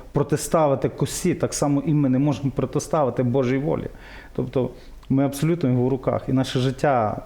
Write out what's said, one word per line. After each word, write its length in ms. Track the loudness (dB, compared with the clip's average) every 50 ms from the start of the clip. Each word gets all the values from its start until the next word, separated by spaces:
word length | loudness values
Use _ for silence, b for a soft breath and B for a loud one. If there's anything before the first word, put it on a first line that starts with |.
| B -4
протиставити 800 | -2 -2 0 0 0 -2 0 2 2 4 4 4 4 2 0 -2
косі, 440 | -2 -2 -4 -4 -2 -2 0 0 0
так 200 | 0 0 -2 0
само 300 | 0 0 2 2 2 2
і 80 | 2 2
ми 160 | 4 4 4
не 100 | 4 4
можемо 320 | 2 2 2 0 -2 -2 -2
протиставити 680 | -2 -2 -2 -2 -2 -2 0 0 2 2 2 0 0 0
Божій 340 | 2 2 2 2 2 2
волі. 300 | 0 0 0 -2 -2 -4 -8 B B B B B B B B -6
Тобто 340 | -6 -4 -2 -2 -2 -2 -2 B B B B B B -4 -2
ми 160 | 0 0 0
абсолютно 440 | 0 0 0 0 0 0 2 2 2
в 20 | 2
його 160 | 2 2 2
руках. 320 | 0 -2 0 -2 -2 -2 0
І 60 | 0 0
наше 260 | 0 0 0 0 0
життя, 600 | 0 0 0 0 2 2 4 4 2 0 -2 -4 -6